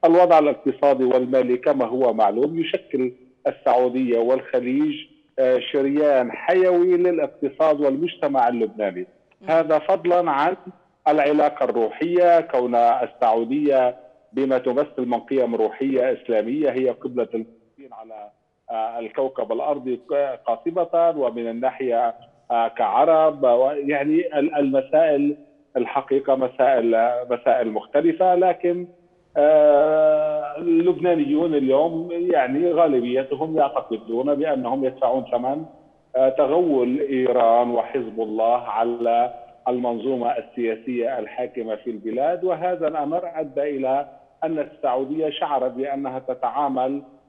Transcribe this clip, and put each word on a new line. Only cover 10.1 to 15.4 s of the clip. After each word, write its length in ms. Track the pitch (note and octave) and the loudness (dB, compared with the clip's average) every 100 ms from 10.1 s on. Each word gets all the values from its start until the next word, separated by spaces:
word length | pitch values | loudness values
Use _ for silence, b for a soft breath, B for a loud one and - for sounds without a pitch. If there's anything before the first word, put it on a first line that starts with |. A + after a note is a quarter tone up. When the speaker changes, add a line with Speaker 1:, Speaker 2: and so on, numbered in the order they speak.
| F3+ F3 | 0 0
Speaker 1:
عن 240 | C#3 D#3 F#3+ - - _ _ - | 0 0 -2 -12 -20 _ _ 0
العلاقة 560 | D3+ C#3+ D3+ D3 D3 | 2 2 2 2 0
الروحية، 760 | B2+ A#2 A2 - D#3+ F3 F3 E3+ | -2 0 -2 -2 -2 4 6 4
كون 360 | D#3+ C3 B2 A#2+ | 2 -2 0 2
السعودية 1200 | A#2 A#2 B2 - A#2+ A2+ A#2 C#3 D3 C3 B2+ B2 - _ _ | 2 2 -2 -2 0 0 0 0 2 2 2 -2 -18 _ _
بما 240 | A#2+ C3+ C3 | -4 0 0
تمثل 480 | B2+ B2 D3 - B2 | 0 -2 -2 -4 -4
من 140 | B2 | -4
قيم 360 | - C3+ | -2 -2